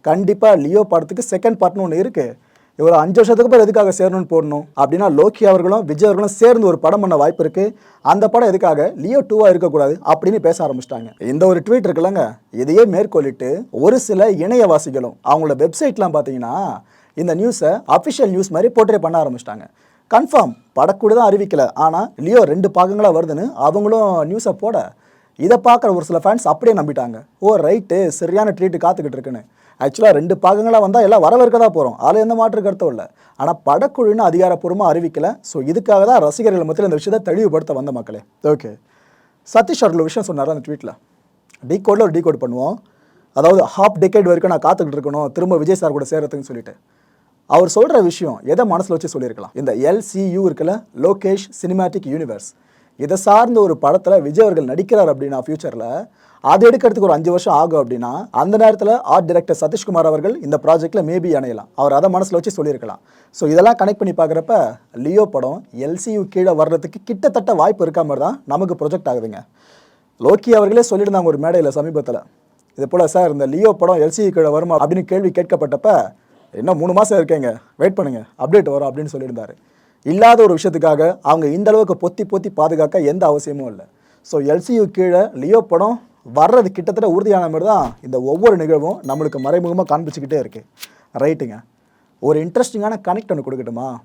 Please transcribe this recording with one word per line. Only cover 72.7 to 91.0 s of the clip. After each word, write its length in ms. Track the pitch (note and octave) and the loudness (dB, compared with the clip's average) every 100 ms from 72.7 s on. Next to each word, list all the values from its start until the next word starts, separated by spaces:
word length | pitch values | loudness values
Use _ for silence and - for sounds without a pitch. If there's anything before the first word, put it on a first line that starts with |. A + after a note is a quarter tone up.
| - | -10
இது 120 | C3 | -4
போல, 180 | F3+ E3 | 0 0
"சார், 260 | F3+ F3 | 2 0
இந்த 140 | D3 C3+ | 0 -4
லியோ 260 | D3+ A3 | 2 2
படம் 240 | G3+ F3 F3+ | 2 0 2
எல் 120 | D3+ | 0
சி 160 | E3 | 0
யூ 60 | G3+ | -2
கீழே 180 | F3 D#3 | 2 0
வருமா?" 380 | D3 F3 D#3+ D3 | 0 0 0 0
அப்படின்னு 160 | F3+ | -2
கேள்வி 280 | F3 F#3 F#3+ | -2 -2 -2
கேட்கப்பட்டப்ப, 800 | F3+ F3 F3 C#3+ C3+ G#3+ F#3 G2 _ _ _ _ | -2 -2 -2 -2 -2 0 0 0 _ _ _ _
"இன்னும் 260 | - B2+ F3 | -8 -4 -2
மூணு 140 | E3+ | 0
மாசம் 320 | F3+ G#3 G3+ | 0 2 2
இருக்கேங்க, 320 | D#3 D#3+ B2+ A2+ _ _ | 0 -2 -2 -6 _ _
வெயிட் 180 | D#3 | -2
பண்ணுங்க, 280 | G3 D#3 B2 G#2+ _ | -2 -6 -6 -14 _
அப்டேட் 320 | C3 G3+ C#3 | 0 2 2
வரும்" 260 | C#3 C#3 C3 | -2 -4 -6
அப்படின்னு 120 | D3+ | -10
சொல்லியிருந்தாரு. 440 | C#3+ C3 A#2 A2 - _ _ _ _ | -10 -12 -12 -14 -20 _ _ _ _
இல்லாத 400 | C#3 F3 A3+ A#3 | -6 4 6 8
ஒரு 120 | A3 | 6
விஷயத்துக்காக 640 | E3 F#3+ D#3+ D#3+ D3+ D#3 F#3 | 4 -2 0 0 2 0 0
அவங்க 240 | - D#3+ D3+ | 0 0 0
இந்த 240 | D#3+ G#3 | -2 2
அளவுக்கு 380 | G#3+ G3+ F#3 F3 | 2 2 0 -4
பொத்தி 180 | F3+ G3+ | -6 -6
பொத்தி 180 | G3 G3 | -4 -6
பாதுகாக்க 460 | F#3+ D#3 D#3+ D3+ F#3+ | -2 -2 0 0 0
எந்த 260 | C#3+ F3 F3+ | -2 0 0
அவசியமும் 400 | D3 D3 C#3+ C3 | 0 -4 -10 -12
இல்ல. 180 | G2 E2+ _ _ _ | -14 -20 _ _ _
So, 180 | _ D#3 | _ -4
எல் 160 | C#3+ D#3+ | -2 -2
சி 180 | F3+ | -2
யு 160 | A#3 G3+ | -2 -2
கீழே 280 | - F#3 F3+ G#3+ | 0 0 2 0
லியோ 260 | E3 C#3+ A3+ | -4 0 0
படம் 400 | A3 E3+ G#3 A#3+ _ _ - | 2 0 0 -4 _ _ -8
வர்றது 320 | B2 D#3+ B3 G3 | 0 2 4 2
கிட்டத்தட்ட 420 | F#3+ E3 G3+ G#3 | -2 -6 -2 0
உறுதியான 400 | F3 G#3 G3 E3+ | 0 0 0 0
மாதிரி 160 | D#3+ | -4
தான் 280 | F#3 G#3 C3 A2 | 0 0 -2 -8
இந்த 160 | C3 B2+ | -8 -6
ஒவ்வொரு 360 | B2+ D#3+ A3+ F#3+ | -4 2 2 2
நிகழ்வும் 460 | D#3 D#3 D#3 G#3 | 0 -2 -2 -8
நம்மளுக்கு 360 | C3+ C3+ D3+ C#3+ | -8 -6 -6 -6
மறைமுகமா 380 | C3 F3 F3 F3+ E3+ | -2 -2 -2 -4 -2
காண்பிச்சுக்கிட்டே 460 | D3 E3 D3+ C3+ D3+ | -2 -4 -12 -6 -6
இருக்கு. 260 | A2 A2 _ _ - _ | -6 -12 _ _ -20 _